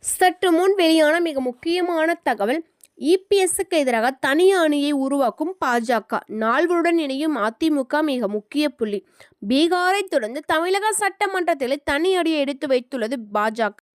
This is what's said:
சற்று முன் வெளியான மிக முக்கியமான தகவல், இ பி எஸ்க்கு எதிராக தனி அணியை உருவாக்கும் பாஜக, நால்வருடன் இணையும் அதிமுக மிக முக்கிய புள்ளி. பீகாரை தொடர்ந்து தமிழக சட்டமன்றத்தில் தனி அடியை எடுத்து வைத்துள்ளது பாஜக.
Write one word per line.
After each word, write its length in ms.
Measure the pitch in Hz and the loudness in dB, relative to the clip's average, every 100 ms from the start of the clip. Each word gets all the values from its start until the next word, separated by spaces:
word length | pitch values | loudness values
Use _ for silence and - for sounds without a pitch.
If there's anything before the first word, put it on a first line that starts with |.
சற்று 440 | - - 370 349 381 | -8 2 2 4 2
முன் 220 | 330 381 | 4 2
வெளியான 400 | 403 330 320 302 330 | 4 4 4 4 2
மிக 200 | 339 269 | 0 -4
முக்கியமான 720 | 254 247 330 349 349 330 320 339 | -6 -6 -4 -2 0 0 0 0
தகவல், 360 | - 240 208 302 - _ - _ | -4 -2 -2 -2 -6 _ -20 _
இ 140 | 262 370 _ | 0 0 _
பி 100 | 392 | 2
எஸ்க்கு 360 | 370 - 381 330 | 2 -2 -2 0
எதிராக 300 | 269 226 233 269 | 0 0 0 -2
தனி 260 | 277 294 370 | -2 4 4
அணியை 360 | 381 311 294 285 | 4 2 2 0
உருவாக்கும் 640 | 285 269 277 254 - 311 381 | -2 -2 0 0 -2 -8 -4
பாஜக, 640 | 294 240 226 233 214 226 - 214 | -2 -2 0 -2 -2 -8 -6 -4
நால்வருடன் 600 | 220 262 339 349 339 339 | 0 2 2 2 2 0
இணையும் 400 | 294 269 311 277 | -2 -2 -2 -2
அதிமுக 640 | 208 226 320 294 254 294 | -4 -2 -2 0 0 -2
மிக 260 | 311 254 202 | 0 -2 -2
முக்கிய 400 | 208 - 285 294 | -4 -6 -2 -2
புள்ளி. 320 | - 220 202 _ _ - _ 202 | -2 -6 -6 _ _ -20 _ -2
பீகாரை 540 | 262 330 359 359 392 | 2 2 2 0 0
தொடர்ந்து 380 | 392 294 214 269 294 | -2 -2 -4 -8 -2
தமிழக 460 | 320 349 392 427 | -2 0 0 0
சட்டமன்றத்தில் 920 | 403 403 370 403 381 339 302 247 285 | -2 -4 -2 -4 -2 -2 -2 -2 -4
தனி 280 | - 285 349 381 | -2 -2 0 0
அடியை 240 | 330 311 | 0 0
எடுத்து 280 | 269 277 294 | -2 -4 -2
வைத்துள்ளது 500 | 254 247 269 220 254 208 | -2 -2 -6 -4 -6 -4
பாஜக. 400 | 208 214 220 214 208 _ | -2 -2 -2 -4 -4 _